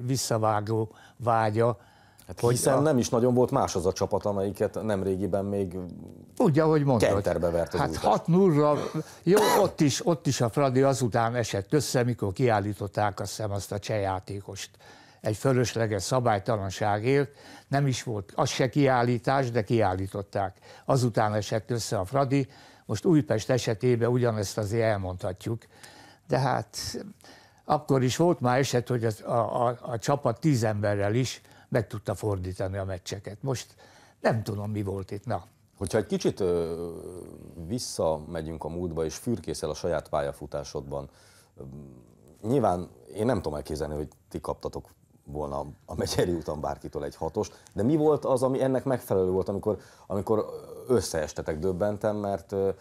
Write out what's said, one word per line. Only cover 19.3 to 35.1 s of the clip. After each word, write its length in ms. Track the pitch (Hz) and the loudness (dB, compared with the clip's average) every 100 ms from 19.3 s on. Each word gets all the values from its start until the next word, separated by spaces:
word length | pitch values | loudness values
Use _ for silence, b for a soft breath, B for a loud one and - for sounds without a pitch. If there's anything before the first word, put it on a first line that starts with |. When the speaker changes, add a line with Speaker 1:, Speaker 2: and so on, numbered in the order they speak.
| 139 127 | 2 2
Speaker 1:
de 140 | 117 | 0
kiállították. 920 | 101 117 101 92 98 101 98 104 95 - B B | 2 2 2 0 -4 -6 -6 -4 -4 -6 B B
Azután 500 | - 139 123 117 107 | 0 2 2 2 2
esett 360 | 107 101 113 - | 0 -2 -4 -2
össze 280 | 120 - 110 | -6 -2 -4
a 60 | |
Fradi, 440 | 95 135 139 139 131 B B B - | -2 0 2 0 0 B B B -8
most 180 | 110 | -2
Újpest 460 | 196 156 - 110 - | 4 4 4 0 0
esetében 580 | 127 123 110 127 117 117 | 0 0 0 2 2 2
ugyanezt 480 | 123 120 107 98 - | 2 2 0 -2 -4
azért 240 | 104 113 | -2 0
elmondhatjuk, 800 | 113 101 92 90 101 90 - 117 - B B B B B - | 0 0 -4 -6 -8 -8 -6 -8 -10 B B B B B -4
de 100 | 135 | 0
hát 600 | 131 123 - - - - - - B B B B | 0 -2 -4 -10 -10 -10 -12 -16 B B B B
akkor 380 | - 156 - 135 | -2 -2 2 2
is 140 | 127 117 | 2 4
volt 240 | 175 170 | 4 4
már 180 | 123 127 | 2 2
eset, 300 | 135 123 113 | 2 0 0
hogy 160 | 123 | 0
az, 160 | 113 107 | -2 -4
a, 460 | - 123 107 127 120 | -2 0 0 0 0
a, 120 | 120 | -2
a 160 | 120 120 | -6 -4
csapat 420 | - 139 131 110 | -2 0 0 0
tíz 220 | 160 131 | 2 2
emberrel 500 | 110 104 104 104 101 | 2 0 0 0 2
is 260 | 117 127 - B B B | 0 0 -4 B B B
meg 180 | 127 104 | -2 -2
tudta 280 | 101 - | -4 -6
fordítani 640 | 98 110 98 92 90 98 98 | -4 -2 -2 -4 -6 -6 -4
a 80 | |
meccseket. 520 | 95 92 - 101 - 104 | -6 -8 -8 -10 -10 -8
Most 340 | 135 123 - - B B B _ | -6 -6 -8 -20 B B B _
nem 220 | 240 120 | 0 0
tudom, 280 | 104 101 104 | -2 -6 -4
mi 120 | 104 | -4
volt 280 | 98 98 92 | -4 -6 -8